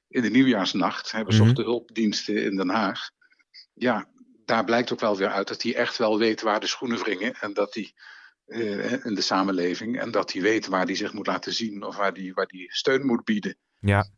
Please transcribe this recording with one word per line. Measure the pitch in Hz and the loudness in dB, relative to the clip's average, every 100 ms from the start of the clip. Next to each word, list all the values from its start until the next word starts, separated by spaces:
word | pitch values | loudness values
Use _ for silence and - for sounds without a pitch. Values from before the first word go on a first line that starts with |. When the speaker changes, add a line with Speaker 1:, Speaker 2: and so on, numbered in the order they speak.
| _ | _
Speaker 1:
in | 135 | 0
de | 110 | 2
nieuwjaarsnacht. | 117 135 110 90 104 90 - - | 6 6 4 2 0 0 -2 -6
Hij | 110 | -6
bezocht | 104 107 107 | 4 6 8
Speaker 2:
Mhm. | 123 | 6
Speaker 1:
de | |
hulpdiensten | 107 120 - - 110 - - 107 | 2 -2 -4 0 0 0 -2 -2
in | 113 98 | 0 0
Den | 92 | 0
Haag. | 107 98 98 - - _ _ _ - - | 0 0 -4 -10 -16 _ _ _ -20 -20
Ja, | - 127 107 - _ - _ - | -4 -2 -2 -4 _ -20 _ -2
daar | 113 101 | 0 2
blijkt | 117 120 | 2 0
ook | 117 | -2
wel | 113 101 | 0 0
weer | 98 | 0
uit | 101 98 | 0 -4
dat | 113 | -4
hij | 117 120 | -2 -2
echt | 120 - | -2 0
wel | 113 107 | 2 4
weet | 113 110 | 2 2
waar | 110 107 | 0 0
de | - | 0
schoenen | - 131 117 | -4 -4 -2
wringen | 92 92 110 - | -2 -2 -4 -6
en | 107 | -6
dat | 101 101 | -2 -2
hij, | - 98 - - - - _ - | -4 -10 -12 -20 -20 -20 _ -12
eh, | 110 110 101 104 139 123 | -6 -4 -2 -2 -4 -2
in | 98 | -2
de | |
samenleving, | - 98 98 90 90 90 110 - | 0 2 2 0 0 -2 -4 -6
en | 104 | -2
dat | 104 92 | -2 -2
hij | 98 | 0
weet | 95 113 - | 2 2 0
waar | 95 90 | 0 0
hij | 95 | -2
zich | 101 | -4
moet | 104 95 | -4 -4
laten | 92 - | -4 -4
zien | 90 113 101 | -4 -4 -6
of | 104 101 | -8 -2
waar | 98 | -2
hij, | 92 92 | -2 -6
waar | 92 95 | -4 -4
hij | 92 90 | -6 -10
steun | - - 135 139 | -4 0 2 2
moet | 120 | 0
bieden. | - 104 95 - _ _ | 0 -2 -2 -8 _ _
Speaker 2:
Ja. | 104 101 - | 2 4 2